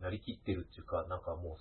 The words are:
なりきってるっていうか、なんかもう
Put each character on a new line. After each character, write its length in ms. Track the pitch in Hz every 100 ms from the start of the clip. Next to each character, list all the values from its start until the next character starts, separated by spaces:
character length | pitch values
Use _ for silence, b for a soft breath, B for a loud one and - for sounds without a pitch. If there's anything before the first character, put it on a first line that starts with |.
な 100 | -
り 100 | 107
き 120 | -
っ 120 | -
て 80 | -
る 140 | 92 85
っ 40 |
て 60 | -
い 20 |
う 40 | -
か、 180 | 87 -
な 80 | 90
ん 20 |
か 160 | - 87
も 180 | 87
う 20 | 78